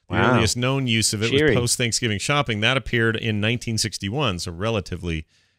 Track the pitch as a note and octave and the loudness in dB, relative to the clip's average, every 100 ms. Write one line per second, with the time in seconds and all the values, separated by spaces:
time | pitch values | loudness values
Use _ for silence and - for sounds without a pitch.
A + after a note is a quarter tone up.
0 | - F2 G#2 B2 A2 B2 B2 C3+ B2+ A2+ | -6 0 4 4 2 0 -2 0 2 2
1 | G#2+ G#2+ A2+ C3 D3+ B2 A#2+ - A#2+ - | 2 0 0 4 4 4 2 0 0 0
2 | A#2+ G2+ - D3 C3+ G#2+ A2 C3 - A#2 | -2 -2 0 0 0 0 2 0 0 2
3 | A2+ A2 A2+ G#2+ G#2+ A#2+ - A2 A2 - | 2 2 -2 0 0 -2 -2 -2 -2 -4
4 | G2 B2+ C3 F2 F2+ E2 G#2+ A2+ - F2 | -6 -2 -2 -2 -6 -6 -2 -2 -4 -6
5 | E2+ D#2+ - _ _ | -4 -6 -6 _ _